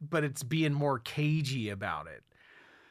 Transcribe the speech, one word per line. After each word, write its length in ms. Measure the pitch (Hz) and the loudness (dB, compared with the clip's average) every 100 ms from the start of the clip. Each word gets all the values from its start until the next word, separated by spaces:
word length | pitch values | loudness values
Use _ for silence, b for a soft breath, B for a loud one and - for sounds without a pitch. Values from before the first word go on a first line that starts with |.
but 240 | 151 165 | -2 0
it's 180 | 147 127 | 0 -2
being 300 | 123 160 156 | -2 2 2
more 240 | 143 147 131 | 4 2 2
cagey 720 | - - 151 156 139 135 107 | -2 0 2 2 2 0 -2
about 400 | 101 101 78 80 | -2 -4 -4 -6
it, 160 | 65 - B B B B B B | -14 -18 B B B B B B